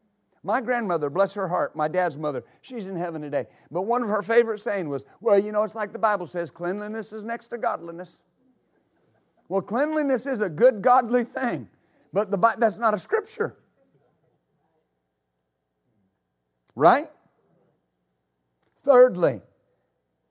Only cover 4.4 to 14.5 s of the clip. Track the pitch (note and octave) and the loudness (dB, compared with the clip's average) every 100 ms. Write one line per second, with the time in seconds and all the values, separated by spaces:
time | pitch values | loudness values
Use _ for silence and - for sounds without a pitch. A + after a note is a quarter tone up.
4.4 | A3+ G#3 A#3 G3+ D#3 C#3 - _ A3+ G3+ | 2 -2 -4 -4 -4 -6 -8 _ 4 4
5.4 | G#3 G#3 G#3+ A3+ G#3 - A3 G3+ E3+ F3 | 4 -2 -2 -4 -8 -2 0 0 -4 -6
6.4 | E3+ - F3 G3+ G#3 A3 G#3+ A3 G#3+ A#3 | -8 -6 -6 -6 -6 -10 -10 -12 -10 -10
7.4 | - A#3 A3+ F#3+ E3+ E3+ F3 _ _ _ | -10 -4 -4 -4 -8 -14 -16 _ _ _
8.4 | _ _ _ _ _ _ _ _ _ _ | _ _ _ _ _ _ _ _ _ _
9.4 | _ F#3+ F#3 A3 D4+ D#4 C#4+ B3+ C#4 A#3+ | _ -4 -2 -2 0 0 0 -2 -2 -4
10.4 | G3 D3+ B3 A3 A3+ B3+ A#3 B3 A#3 - | -4 2 2 4 4 4 4 0 -2 -4
11.4 | B3+ D#3+ A2 _ _ _ _ F#3 G3+ F#3+ | -4 -4 -10 _ _ _ _ -4 -2 2
12.4 | A3+ G#3 A3 G3 A#3 G#3 - - - - | 2 4 0 2 0 0 -2 -4 -4 -6
13.4 | E3 - _ _ _ _ _ _ _ _ | -6 -6 _ _ _ _ _ _ _ _
14.4 | _ | _